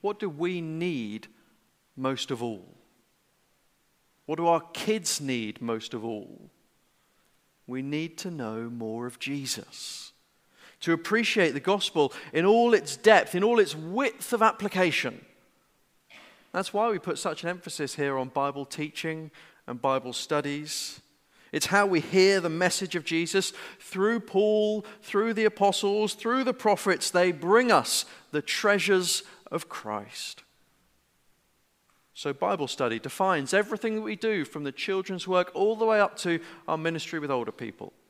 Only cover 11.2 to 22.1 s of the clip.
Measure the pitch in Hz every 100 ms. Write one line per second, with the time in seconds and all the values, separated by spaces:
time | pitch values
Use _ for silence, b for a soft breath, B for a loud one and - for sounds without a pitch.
11.2 | 220 226 170 135 139 196 - 165 139 B
12.2 | B 151 180 226 233 220 165 - 214 208
13.2 | - 175 208 240 180 156 160 202 269 -
14.2 | - 240 220 - 202 190 185 143 131 -
15.2 | - _ _ _ _ _ _ _ _ B
16.2 | B B B 175 190 208 226 196 180 156
17.2 | 196 156 170 180 170 - 143 - 143 135
18.2 | 131 143 139 139 139 - 151 - 160 160
19.2 | 156 B B B - 123 135 135 127 120
20.2 | - 147 147 143 151 - - - _ _
21.2 | _ b b 147 - 196 202 175 -